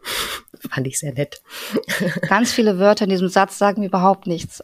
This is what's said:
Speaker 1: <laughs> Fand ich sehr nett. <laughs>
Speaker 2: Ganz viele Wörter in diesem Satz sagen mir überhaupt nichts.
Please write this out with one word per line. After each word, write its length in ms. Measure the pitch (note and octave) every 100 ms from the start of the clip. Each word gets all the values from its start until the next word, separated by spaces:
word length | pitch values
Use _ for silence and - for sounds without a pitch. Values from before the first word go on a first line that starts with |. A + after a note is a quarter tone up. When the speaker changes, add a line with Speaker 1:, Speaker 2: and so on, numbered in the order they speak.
Speaker 1:
<laughs> 680 | - - - - - - -
Fand 160 | - C3
ich 120 | -
sehr 140 | D3+
nett. 280 | B2 C#3+ - - - - G#3 -
<laughs> 400 | - F#3+ F3 -
Speaker 2:
Ganz 240 | G3 A#3+
viele 260 | - G#3+ F3+
Wörter 280 | G3+ G#3 F#3+
in 40 |
diesem 200 | F#3+ F#3
Satz 280 | F#3+ G3 -
sagen 220 | G3+ G#3
mir 60 | G3
überhaupt 400 | F#3+ F#3+ F#3+ F#3
nichts. 340 | E3 - -